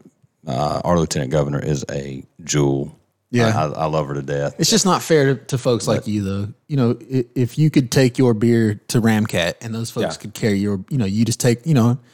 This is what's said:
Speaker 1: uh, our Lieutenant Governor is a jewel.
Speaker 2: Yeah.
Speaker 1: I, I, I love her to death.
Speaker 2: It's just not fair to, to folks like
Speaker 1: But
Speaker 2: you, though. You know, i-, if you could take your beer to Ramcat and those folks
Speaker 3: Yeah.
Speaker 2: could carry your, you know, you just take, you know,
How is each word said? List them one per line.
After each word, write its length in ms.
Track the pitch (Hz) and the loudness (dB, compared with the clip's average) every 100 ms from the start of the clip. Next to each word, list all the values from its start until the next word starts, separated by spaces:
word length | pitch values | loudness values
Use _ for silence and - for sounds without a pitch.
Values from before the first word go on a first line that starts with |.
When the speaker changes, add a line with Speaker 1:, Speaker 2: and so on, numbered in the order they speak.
| - _ _ _ 78 | -20 _ _ _ -8
Speaker 1:
uh, 340 | 64 73 78 | -4 -2 -2
our 140 | - 87 | 0 2
Lieutenant 320 | 78 78 65 | 2 -2 -2
Governor 280 | 76 71 71 | 0 0 -2
is 260 | - 71 - | -2 -4 -4
a 320 | 71 69 65 - _ | -8 -8 -12 -16 _
jewel. 520 | 82 73 69 69 69 - _ _ _ | -4 0 2 0 -4 -12 _ _ _
Speaker 2:
Yeah. 260 | 120 113 107 | 0 2 2
Speaker 1:
I, 100 | 78 | -2
I, 20 | - | -2
I 20 | 78 | -2
love 220 | 78 71 | -2 -2
her 80 | 71 | -6
to 80 | |
death. 320 | 69 71 71 - | -4 -4 -4 -2
Speaker 2:
It's 140 | 165 | 0
just 140 | 226 190 | 2 2
not 180 | 151 | 0
fair 320 | - 156 139 135 | 2 4 4 0
to, 100 | - | -2
to 120 | 127 | -2
folks 280 | 135 117 - | 0 0 0
like 120 | 110 | -2
Speaker 1:
But 60 | - | 0
Speaker 2:
you, 160 | 107 | -4
though. 240 | 98 98 101 - _ | -2 -4 -6 -10 _
You 100 | 143 | 0
know, 200 | 117 117 - | 2 0 -2
i-, 120 | 131 123 - | -4 -2 -2
if 240 | 120 - | -2 2
you 100 | 156 | 2
could 220 | 151 123 | 2 -2
take 260 | 143 131 123 | 2 2 4
your 160 | 127 | 2
beer 480 | 107 117 117 110 101 - | 4 2 4 2 -2 -2
to 120 | 131 | 0
Ramcat 540 | 110 107 110 98 85 - | 2 2 0 0 -2 -4
and 140 | 117 113 | -10 -8
those 160 | 113 | -8
folks 240 | 123 87 78 | -4 -6 -6
Speaker 3:
Yeah. 40 | |
Speaker 2:
could 120 | 104 | -14
carry 240 | - 117 98 | -4 -2 0
your, 260 | 104 98 95 | 0 -2 -4
you 80 | 143 | -2
know, 80 | 98 | 0
you 180 | 104 113 | 0 0
just 140 | - | 2
take, 240 | 127 117 165 | 0 0 2
you 80 | 143 | 4
know, 240 | 117 135 - | 4 2 -6